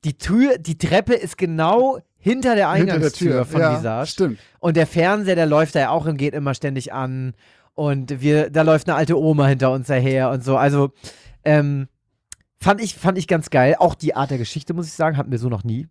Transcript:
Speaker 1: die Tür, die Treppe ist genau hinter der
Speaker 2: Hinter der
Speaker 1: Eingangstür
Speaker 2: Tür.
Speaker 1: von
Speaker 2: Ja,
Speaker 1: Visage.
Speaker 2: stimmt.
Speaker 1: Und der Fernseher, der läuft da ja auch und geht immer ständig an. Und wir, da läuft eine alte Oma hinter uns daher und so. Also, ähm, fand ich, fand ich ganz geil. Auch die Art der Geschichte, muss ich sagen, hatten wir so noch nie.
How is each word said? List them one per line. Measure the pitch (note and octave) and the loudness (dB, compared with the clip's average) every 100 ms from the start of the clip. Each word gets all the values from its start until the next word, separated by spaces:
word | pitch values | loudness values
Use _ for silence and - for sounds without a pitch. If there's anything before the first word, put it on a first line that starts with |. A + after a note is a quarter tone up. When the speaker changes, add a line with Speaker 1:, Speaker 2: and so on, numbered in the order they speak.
Speaker 1:
die | D#3 - | -6 -6
Tür, | - G#3+ C4+ B3 | -2 2 2 0
die | E3 D#3+ | -2 -4
Treppe | - F3+ - | 0 0 2
ist | B3 F3+ - | -2 -2 -6
genau | F3+ D#3+ D#3+ A3 C4 B3+ _ _ | -4 0 2 2 2 -2 _ _
hinter | F#3+ B3+ B3+ G#3+ | -2 0 2 2
der | F3 | 2
Speaker 2:
Hinter | E3+ F#3+ | 2 2
der | E3 | 2
Speaker 1:
Eingangstür | D3+ - F3 | 0 0 0
Speaker 2:
Tür. | B2+ | 0
Speaker 1:
von | B2+ D#3+ | 0 0
Speaker 2:
Ja, | D#3+ A#2 | 2 0
Speaker 1:
Visage. | A2 A2+ D#3 | -4 -4 -6
Speaker 2:
stimmt. | - F3 G#2+ _ _ | -2 -2 -2 _ _
Speaker 1:
Und | E3+ E3 | 0 2
der | D#3 | 0
Fernseher, | E3+ F3 G#3+ F#3+ E3+ | 2 2 2 0 2
der | D#3 | 4
läuft | D3 D#3 D#3 | 2 2 0
da | |
ja | B2+ | 0
auch | D#3+ D#3 | 0 -2
und | C#3+ | -2
geht | C#3+ | -4
immer | D3 C#3+ | -2 -4
ständig | B2+ C#3+ C3+ B2 | -4 -4 -6 -8
an. | B2+ C3 C3 C3 - _ _ _ | -8 -6 -6 -8 -10 _ _ _
Und | - D3 C#3 B2+ C#3 | -4 -2 -2 -4 -2
wir, | C#3+ D3+ D3+ | 2 2 2
da | D3+ | 2
läuft | D#3+ D#3 - | 4 2 2
eine | D3 | -2
alte | D3 D#3+ | 0 2
Oma | D#3 D3+ C#3 | 2 4 2
hinter | C3+ C3 | 2 0
uns | C3 B2+ | 0 -2
daher | C3+ C3 C3 C3 | 0 0 0 0
und | C3 | -2
so. | B2 C3 | 0 2
Also, | C#3+ C#3+ C#3 _ - - - - | 2 2 0 _ -20 -20 -20 -6
ähm, | - D3+ C#3+ C#3 C3+ _ _ _ _ - _ _ | 2 2 2 -4 -8 _ _ _ _ -20 _ _
fand | F3+ G3+ | 0 0
ich, | G#3+ - | -4 -2
fand | F3 F#3 | -2 -2
ich | D#3+ | -2
ganz | E3+ - | -2 0
geil. | C#3+ C3 D#3+ | 2 4 4
Auch | F3+ | 2
die | - D3+ - | 0 -4 -4
Art | C3+ | -4
der | C3+ | -4
Geschichte, | A2 D#3 - | -6 -8 -8
muss | E3+ D#3+ | -8 -8
ich | |
sagen, | - D#3+ C#3+ | -4 -2 -2
hatten | C#3 | -4
wir | A#2+ | -4
so | B2 | -4
noch | A2 | -4
nie. | A#2 A2+ D#3+ | -6 -6 -10